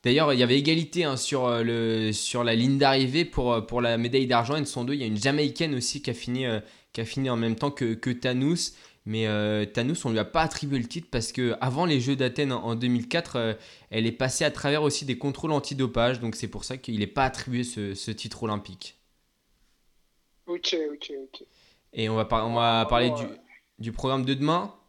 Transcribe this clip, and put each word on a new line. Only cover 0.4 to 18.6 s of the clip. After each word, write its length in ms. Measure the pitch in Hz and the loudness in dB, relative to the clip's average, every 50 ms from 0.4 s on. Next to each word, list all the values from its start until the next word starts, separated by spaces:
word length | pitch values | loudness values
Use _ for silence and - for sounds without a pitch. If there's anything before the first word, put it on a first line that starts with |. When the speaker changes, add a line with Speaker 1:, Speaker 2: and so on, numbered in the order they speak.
Speaker 1:
avait 160 | 123 120 131 143 | 6 6 4 4
égalité, 460 | 143 156 160 165 160 147 - 175 170 | 4 4 2 2 0 -2 -2 0 0
hein, 120 | 147 131 | 0 0
sur, 300 | 120 - - 147 131 127 | -2 -2 -2 0 0 2
euh, 160 | 123 120 117 | 2 2 2
le, 500 | 117 117 117 117 113 113 110 110 110 110 | 2 0 0 0 2 0 2 2 2 0
sur 320 | 107 107 - - - 120 120 | 0 -2 -4 -2 -2 0 2
la 100 | 117 113 | 2 4
ligne 220 | 113 120 135 139 | 4 4 4 4
d'arrivée 480 | 139 143 135 135 131 135 127 135 165 170 | 6 6 6 6 4 2 2 2 0 0
pour, 300 | 165 - - 127 123 120 | 0 0 0 2 2 2
euh, 60 | 113 | 0
pour 180 | 107 - 120 123 | 0 -2 -2 0
la 160 | 120 117 117 | 2 2 2
médaille 300 | 113 117 120 127 135 135 | 2 0 2 2 2 4
d'argent. 300 | 123 123 117 117 117 147 | 4 4 2 2 2 -2
Elles 100 | 156 143 | -2 -2
sont 180 | 143 - 127 120 | -4 -4 -6 -4
deux. 80 | 123 | -4
Il 80 | 147 147 | -4 -2
y 20 | |
a 40 | 127 | -2
une 100 | 110 107 | -2 -2
Jamaïcaine 580 | 104 110 135 143 147 151 139 139 - 165 156 139 | 0 2 2 2 2 2 0 0 -2 -2 -2 -2
aussi 280 | 123 123 - - 143 | -2 -2 -4 -6 -4
qui 80 | - 135 | -6 -6
a 40 | 117 | -6
fini, 300 | - - 123 123 127 131 | -6 -6 -6 -4 -2 0
euh, 160 | 123 110 107 104 - - - _ _ | 0 -2 -2 -4 -10 -20 -20 _ _
qui 80 | - - | -8 -6
a 60 | 113 | -6
fini 240 | 113 - 139 135 131 | -4 -4 -2 0 0
en 60 | 123 | 0
même 200 | 113 117 113 113 | 2 2 0 0
temps 140 | 113 - 143 | 0 -2 -2
que, 240 | 143 - 131 113 113 | 0 0 0 0 0
que 160 | 110 - 127 | 0 -2 -2
Tannous. 640 | 123 123 - 127 123 127 135 151 170 170 - - - - - - _ _ _ | -2 0 -2 -2 0 2 2 2 2 0 -2 -6 -8 -14 -20 -20 _ _ _
Mais, 200 | 104 110 110 110 | -6 -2 0 0
euh, 380 | 107 107 104 104 107 107 107 104 | 0 2 2 2 2 2 0 0
Tannous, 400 | 104 - 120 117 135 170 165 - | -2 -2 -2 -2 0 -2 -2 -2
on 60 | 123 | 0
lui 80 | 113 110 | 0 0
a 80 | 104 | 0
pas 160 | - - 165 | 0 0 0
attribué 360 | 160 - - - 151 139 139 127 | 0 0 -2 -6 -4 -2 -2 -2
le 60 | 113 | -2
titre 240 | - - 170 165 _ | -4 -8 -10 -8 _
parce 220 | - 120 113 - | -4 -4 -4 -2
que 240 | - 127 123 120 113 - | -2 0 0 0 0 0
avant 240 | 123 131 127 147 180 | -2 -2 0 0 2
les 120 | 175 151 131 | 2 2 2
Jeux 160 | 117 135 139 | 2 0 0
d'Athènes 380 | 131 135 123 123 - 147 139 | 2 0 0 0 0 -2 -2
en, 100 | 127 110 | -2 -2
en 120 | 80 117 113 | -2 -2 -2
deux 140 | 117 123 123 | 0 2 2
mille 200 | 123 120 120 - | 2 2 0 0
quatre, 280 | - 165 170 - - | -2 -2 -2 -2 -4
euh, 180 | 123 117 110 107 110 - - - - - _ | -2 0 0 -2 -4 -10 -20 -20 -20 -16 _
elle 180 | 107 113 113 | -2 0 0
est 60 | 113 | 0
passée 320 | 117 - 131 127 - - 160 | 0 0 -2 -2 0 2 0
à 60 | 147 | 0
travers 320 | 147 - - 143 143 156 | 0 0 0 0 2 4
aussi 240 | 151 143 - - 147 | 2 2 0 0 -2
des 100 | 131 123 | -4 -4
contrôles 360 | 123 - 139 135 - - 156 | -2 -2 -4 -4 -2 -2 0
antidopage. 680 | 151 143 147 - 143 131 135 117 - 120 117 123 127 113 | 0 0 0 -2 -2 -2 -2 0 2 2 2 2 2 0
Donc 160 | 120 113 107 | -4 -6 -4
c'est 100 | - - 95 | -6 -8 -8
pour 160 | - 104 - | -8 -10 -10
ça 120 | - 127 | -10 -10
qu'il 220 | 131 - - 113 104 | -10 -8 -6 -2 -2
n'est 80 | 104 | -2
pas 180 | 101 - 139 135 | -2 0 0 0
attribué 400 | 131 - - - 135 123 123 123 | 0 0 -6 -8 -4 -2 -2 -2
ce, 300 | 120 - 110 101 98 98 | -4 -4 -6 -6 -6 -6
ce 160 | 98 - - | -8 -8 -8
titre 320 | 107 - - 107 - - | -8 -8 -10 -12 -8 -6
olympique. 560 | 117 110 107 101 | -4 -4 -4 -4